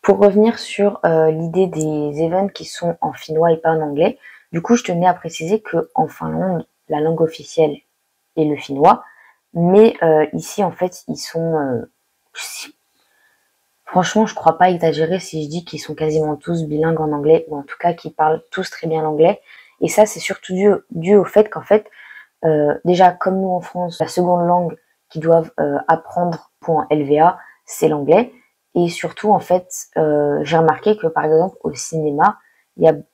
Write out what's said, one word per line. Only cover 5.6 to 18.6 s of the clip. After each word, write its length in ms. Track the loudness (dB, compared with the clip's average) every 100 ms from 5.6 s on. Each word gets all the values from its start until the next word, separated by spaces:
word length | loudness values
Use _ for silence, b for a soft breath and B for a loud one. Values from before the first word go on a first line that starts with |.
que 300 | -2 -4 -4
en 120 | -4 -4
Finlande, 600 | -6 -8 -4 -2 -4 -8 _ _
la 120 | -2
langue 220 | -2 0
officielle 540 | -2 -4 -10 0 0 -2 _ _ _ _ _ -2
est 80 |
le 120 | -2 -2
finnois, 460 | -6 4 4 4 B B B B _
mais, 440 | -2 4 6 6 4
euh, 240 | 2 4 2
ici, 300 | -4 -10 -4
en 80 | -4
fait, 320 | -2 -8 -8 -14
ils 80 | -12
sont, 400 | -8 -6 -2 -2
euh, 340 | -2 -6 -8 _ _ _ _
si... 400 | -16 -14 -14 -18 _ _ _ _ _ _ _ _ _ _ _ -4
franchement, 400 | -2 0 0 -2
je 80 |
crois 240 | 0 0 2
pas 120 | 2
exagérer 500 | 2 -2 0 -2 -2
si 240 | -6 -10
je 40 | -8
dis 160 | -10
qu'ils 140 | -10 -14
sont 160 | -12
quasiment 400 | -6 -2 -2 -2
tous 300 | -6 -6 -6
bilingues 360 | -4 -2 0 0
en 120 | -2
anglais, 340 | -2 4 2 2
ou 80 | -12
en 60 |
tout 140 | -12 -6
cas 140 | -4
qu'ils 200 | -4 -12
parlent 300 | -2 -2 -2 _
tous 180 | -10